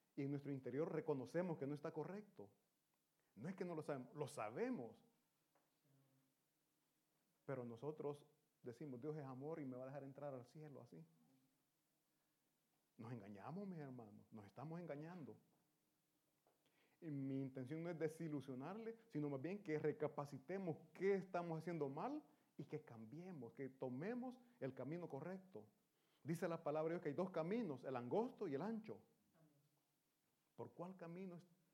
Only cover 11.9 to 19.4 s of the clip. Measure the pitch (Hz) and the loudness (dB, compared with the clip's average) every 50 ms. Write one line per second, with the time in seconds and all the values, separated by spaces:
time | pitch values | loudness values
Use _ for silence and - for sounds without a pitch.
11.9 | _ _ _ _ _ _ _ _ _ _ _ _ _ _ _ _ _ _ _ _ | _ _ _ _ _ _ _ _ _ _ _ _ _ _ _ _ _ _ _ _
12.9 | _ - 113 113 131 113 98 101 104 98 98 123 151 196 208 196 180 160 147 135 | _ -10 -8 -6 -6 -8 -8 -10 -12 -10 -8 -6 -6 -4 -4 -4 -6 -6 -6 -6
13.9 | 127 123 113 104 104 107 104 - - 110 101 98 - - 135 160 160 170 180 156 | -8 -8 -10 -12 -14 -16 -16 -14 -14 -14 -14 -12 -8 -6 -4 -4 -4 -4 -4 -4
14.9 | 143 143 151 165 180 180 143 110 110 - - _ _ _ _ _ _ _ _ _ | -4 -4 -4 -6 -6 -8 -8 -8 -10 -12 -16 _ _ _ _ _ _ _ _ _
15.9 | _ _ _ _ _ _ _ _ _ _ _ _ _ _ _ _ _ _ _ _ | _ _ _ _ _ _ _ _ _ _ _ _ _ _ _ _ _ _ _ _
16.9 | _ _ 175 165 147 139 135 135 135 135 135 131 131 135 127 123 151 160 165 170 | _ _ -4 -2 0 2 2 2 2 2 2 0 -2 -2 -2 -2 -2 -2 0 -2
17.9 | 175 151 160 156 160 - - 156 147 143 - 143 131 123 135 165 196 220 226 220 | 2 2 2 2 2 0 -2 0 0 0 -2 -2 -4 -4 -4 -4 -4 -4 -6 -6
18.9 | 226 - - - - 151 147 147 143 135 | -8 -8 -12 -4 0 2 2 2 2 2